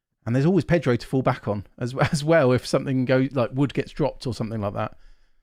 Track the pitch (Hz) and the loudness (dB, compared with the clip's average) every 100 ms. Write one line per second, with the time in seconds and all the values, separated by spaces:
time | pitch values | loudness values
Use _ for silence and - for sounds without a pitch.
0 | _ _ 113 127 151 190 - 170 139 120 | _ _ -2 0 2 2 2 2 2 0
1 | - 135 127 123 - 104 - - 123 135 | 0 0 0 -2 -4 -6 -8 -8 -6 0
2 | - 143 147 165 127 127 - 143 139 131 | 0 0 2 4 4 2 0 -2 0 0
3 | 127 131 135 135 113 131 143 - - - | 2 2 2 0 -2 0 -2 -2 -6 -4
4 | 139 - 131 101 110 110 101 107 107 - | -4 -4 -8 -6 -6 -4 -4 -4 -8 -8
5 | - - _ _ | -20 -20 _ _